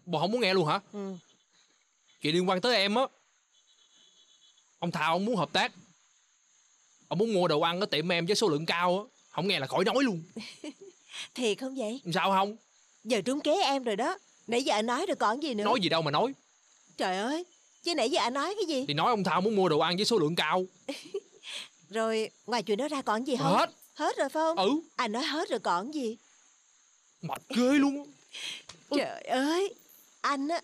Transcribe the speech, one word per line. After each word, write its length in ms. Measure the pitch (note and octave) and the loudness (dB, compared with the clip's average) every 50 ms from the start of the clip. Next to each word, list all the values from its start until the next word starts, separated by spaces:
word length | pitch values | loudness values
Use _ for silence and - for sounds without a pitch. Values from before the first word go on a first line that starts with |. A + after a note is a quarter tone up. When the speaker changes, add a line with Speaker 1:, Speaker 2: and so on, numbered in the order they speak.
| _ | _
Speaker 1:
Bộ 140 | F3+ E3+ D3+ | -4 -2 0
không 120 | D#3 F#3 A3 | 0 0 0
muốn 80 | B3 | 2
nghe 140 | A#3 F#3 F#3 | 2 2 4
luôn 120 | F#3+ E3+ | 4 4
hả? 140 | D3+ D#3+ G3 - _ - | 2 2 -2 -2 _ -12
Speaker 2:
Ừ. 220 | G#3 G3+ G3 F#3+ F3 - _ _ _ _ _ _ _ _ _ _ _ _ _ _ _ _ _ _ _ | -10 -8 -8 -10 -12 -16 _ _ _ _ _ _ _ _ _ _ _ _ _ _ _ _ _ _ _
Speaker 1:
Chuyện 140 | - D3 D#3 | -4 -2 0
liên 140 | F3 F3+ F#3 | 0 2 2
quan 120 | F#3+ F#3 | 0 0
tới 160 | F3 B3 B3 | 2 2 2
em 180 | G#3 F#3+ G3+ G#3 | 2 2 2 2
á. 80 | A#3+ C4 - _ _ _ _ _ _ _ _ _ _ _ _ _ _ _ _ _ _ _ _ _ - - _ - _ _ - _ _ _ _ _ - | 0 0 0 _ _ _ _ _ _ _ _ _ _ _ _ _ _ _ _ _ _ _ _ _ -20 -20 _ -20 _ _ -20 _ _ _ _ _ -8
Ông 120 | - F3 | -6 -4
Thao, 220 | E3 E3 D3+ D#3+ E3 | -2 0 0 0 2
ông 120 | F3+ G3 | 2 0
muốn 120 | A3 B3+ | 0 0
hợp 160 | F#3+ D3+ - - | 0 0 0 2
tác. 200 | F#3 G#3+ B3 - - - _ _ _ _ _ _ _ _ _ _ _ _ _ _ _ _ _ _ _ _ _ _ _ _ - | 0 0 0 -2 -8 -20 _ _ _ _ _ _ _ _ _ _ _ _ _ _ _ _ _ _ _ _ _ _ _ _ -6
Ông 100 | D3 E3 | -2 -2
muốn 140 | G#3+ A#3 G#3+ | 0 0 2
mua 160 | F3+ F3+ E3+ | 2 2 2
đồ 120 | D#3 D3 | 2 2
ăn 200 | E3 E3 E3+ F3+ | 2 2 0 0
ở 60 | G#3 | -2
tiệm 260 | G3+ - C#3+ D#3+ F3+ F3+ | -2 -2 -2 0 0 0
em 140 | E3+ E3+ | 0 0
với 100 | E3+ G#3 | 0 0
số 120 | G3 A#3+ G3 | 2 2 2
lượng 180 | D3 D3 D#3+ | 2 0 -2
cao 320 | D#3 F3+ E3+ F3 F3+ F3+ F#3+ | -2 -2 0 2 2 2 0
á. 60 | G#3 - _ _ _ _ | -2 -8 _ _ _ _
Không 180 | - - D#3 G3+ | -6 -4 -2 0
nghe 100 | F#3 D#3 | 0 0
là 80 | C3+ | -2
khỏi 180 | C3+ - D3 F#3+ | 0 0 0 2
nói 200 | A3 G#3 B3+ C#4+ | 2 2 2 2
luôn. 180 | B3+ G3 E3 E3 - - A#3 G#3+ - - - - D4+ - - | 2 0 -2 -6 -12 -14 -14 -14 -14 -16 -16 -14 -16 -16 -16
Speaker 2:
<laughs> 560 | G4 G4 - _ _ - - - - - - | -18 -20 -20 _ _ -20 -16 -16 -14 -12 -6
Thiệt 240 | - B3+ A3 G3+ - | -4 -2 -2 -2 -2
không 160 | C4 C4 C4+ | -4 -8 -6
vậy? 260 | C4 A#3 G#3 A#3 C#4 - F3+ E3 | -6 -6 -6 -6 -6 -6 -4 -2
Speaker 1:
Sao 160 | F#3 E3 F#3+ | 0 2 2
không? 260 | G3 F#3+ G3 G3+ G#3+ A3+ _ _ _ _ _ _ _ _ - | 4 2 2 0 -2 -8 _ _ _ _ _ _ _ _ -4
Speaker 2:
Giờ 160 | G#3+ B3 G#3+ | -2 -2 0
trúng 200 | F#3 A#3+ C4 D4 | 0 0 -2 0
kế 220 | C#4+ D4 D4+ G4 F#4+ | 2 2 2 4 4
em 220 | C4 C#4 C#4 B3+ | 2 0 0 0
rồi 120 | A#3+ G#3 | -2 -2
đó. 220 | G3 A#3+ D#4 F#4 G4+ _ _ _ _ _ | 0 0 -2 -2 -6 _ _ _ _ _
Nãy 160 | - A#3 B3 C4+ | -2 0 0 2
giờ 120 | D#4 A3+ | 2 2
anh 120 | G#3 G#3+ | 2 2
nói 200 | A#3 A#3+ C4 - | 0 0 0 0
rồi 100 | G4+ D4 | -2 0
còn 260 | - A#3+ G#3 A3 C#4 D4+ | 0 2 0 0 0 -2
gì 120 | D#4 A#3+ | -4 -2
nữa? 100 | G#3 G#3 | 0 2
Speaker 1:
Nói 160 | G3+ A#3 B3+ | 2 2 2
gì 80 | F#3 D#3+ | 2 2
đâu 140 | D#3+ E3 D#3+ | 2 2 2
mà 80 | D3 | 2
nói. 240 | C#3+ D3+ G3+ C4 C#4 - _ _ _ _ _ _ _ _ _ _ _ | 2 2 2 0 -2 -6 _ _ _ _ _ _ _ _ _ _ _
Speaker 2:
Trời 200 | - C#4 G3 F#3 | -4 -2 -2 0
ơi, 280 | F#3 G#3 A#3+ C#4+ D#4+ F4+ - _ _ _ _ _ _ - | 0 -2 -2 -2 -4 -6 -8 _ _ _ _ _ _ -4
chứ 80 | E4+ E4+ | -2 0
nãy 160 | D#4 A3 A#3 | 0 0 2
giờ 100 | D4+ E4+ | 2 0
anh 140 | G#3 A#3+ B3 | 0 0 0
nói 200 | C#4 C#4+ E4+ G#4 | -2 -2 -4 -4
cái 100 | G4+ G#4 | -4 -2
gì? 180 | D#4+ D#4 C4 C4 - | -2 -2 -2 -2 -2
Speaker 1:
Thì 60 | - | 0
nói 160 | D3+ E3+ A3+ | 0 2 2
ông 140 | B3 G#3 F#3 | 2 2 2
Thao 160 | F#3+ D#3 E3+ | 2 2 2
muốn 160 | F3+ A3 A3+ | 2 2 2
mua 120 | G3 F#3 F3+ | 2 2 4
đồ 100 | D#3 D3 | 4 4
ăn 180 | D#3+ D#3+ F3+ | 2 2 0
với 80 | F3 G#3 | 0 0
số 140 | - A#3+ G#3+ | 2 2 2
lượng 180 | D#3 D3 E3+ | 2 2 0
cao. 280 | F3 E3 D3+ E3 F#3 F#3 F#3 - _ _ | 0 0 0 0 0 -2 -4 -8 _ _
Speaker 2:
<laughs> 1040 | - C#4 - - - - G4 - _ - - - - - - - - _ _ _ D3 | -12 -12 -12 -10 -10 -10 -10 -10 _ -18 -20 -16 -14 -14 -14 -14 -16 _ _ _ -8
Rồi, 400 | F#3+ A3+ A3+ A3+ A3 A3 A3 - - _ _ | -4 -2 -2 0 0 0 -2 -4 -8 _ _
ngoài 160 | - A#3 A#3 F#3+ | -4 -4 -2 0
chuyện 160 | G3 G#3 G3 | 0 0 0
đó 100 | C4 D4+ | 0 -2
ra 140 | D4+ C4+ B3+ | -4 -4 -2
còn 240 | - G#3 A3 B3+ | 0 0 0 0
gì 100 | C4+ C4+ | -2 -2
không? 160 | A#3+ D#3 D#3+ F#3 | 0 2 4 4
Speaker 1:
Hết. 180 | A3+ D#4+ E4+ - - - - - | 4 2 0 -2 -8 -20 -16 -8
Speaker 2:
Hết 220 | - D4+ F4 B4 A#4+ | -4 -2 -2 0 0
rồi 100 | D#4 C4+ | -2 -2
phải 120 | - D#4 | 0 0
không? 160 | D#4+ D#4+ E4 | 0 0 2
Speaker 1:
Ừ. 140 | E4 C#4+ C#4+ C#4 D#4 E4 - _ | 2 2 2 2 0 -2 -4 _
Speaker 2:
Anh 160 | - B3+ A3+ G#3 | -4 -4 -2 -2
nói 100 | A#3+ D4 | -2 -2
hết 280 | D#4 C#4 D#4 F4+ - | -2 -2 -2 -2 -2
rồi 80 | D#4+ A3+ | -4 -2
còn 340 | - A3 F3 F3 - C4 D4+ | 0 0 0 0 -2 -4 -6
gì? 220 | D#4 C4 A3 A3+ - _ _ _ _ _ _ _ _ _ _ _ _ _ _ _ _ _ _ _ _ - | -4 -4 -4 -6 -8 _ _ _ _ _ _ _ _ _ _ _ _ _ _ _ _ _ _ _ _ -10
Speaker 1:
Mệt 200 | - - - - - | -8 -8 -10 -8 -4
ghê 240 | F3 A3 B3 B3+ C#4+ | 0 2 4 6 6
luôn. 400 | D4 C#4 C#4+ C#4 C#4+ C#4+ D4 C#4 - _ _ - - - - | 6 4 4 2 -2 -6 -12 -18 -20 _ _ -14 -12 -12 -10
Speaker 2:
<laughs> 400 | - - - - - - - - | -12 -12 -14 -18 -20 -18 -8 -2
Trời 320 | C#4 C#4+ A3 C3+ G#2 - - | 0 0 0 -2 -4 -8 -6
ơi, 520 | - A3+ B3+ C4+ D4 D#4+ F4 G4 G4+ - - _ - - - - _ _ _ | -2 0 0 2 2 2 0 0 -2 -4 -10 _ -20 -20 -20 -20 _ _ _
anh 280 | - B3 C#4+ C#4 C4+ D4 | -2 -2 -2 0 -2 -2
á, 120 | E4+ E4 | -2 -4